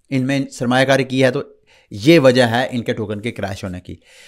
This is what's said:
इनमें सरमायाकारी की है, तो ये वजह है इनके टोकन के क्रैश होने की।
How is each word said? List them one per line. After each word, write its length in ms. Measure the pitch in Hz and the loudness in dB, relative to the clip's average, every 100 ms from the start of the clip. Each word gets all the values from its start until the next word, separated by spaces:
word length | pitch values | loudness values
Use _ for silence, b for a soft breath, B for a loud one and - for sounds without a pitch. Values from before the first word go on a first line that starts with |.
| - | -8
इनमें 360 | 135 127 139 139 | -6 -2 -4 -6
सरमायाकारी 540 | - 120 127 135 135 | -6 0 2 4 2
की 160 | 135 131 | 0 2
है, 100 | 131 | 0
तो 300 | 143 - _ _ b b | 0 -8 _ _ b b
ये 260 | 104 120 170 | -2 4 6
वजह 280 | 131 127 117 | 6 4 2
है 220 | 120 131 | 0 -2
इनके 200 | 123 110 | -6 -6
टोकन 280 | 113 104 104 | -6 -6 -8
के 100 | 113 | -8
क्रैश 340 | 107 98 98 | -8 -8 -8
होने 160 | 98 90 | -10 -12
की। 220 | - 87 B B | -14 -20 B B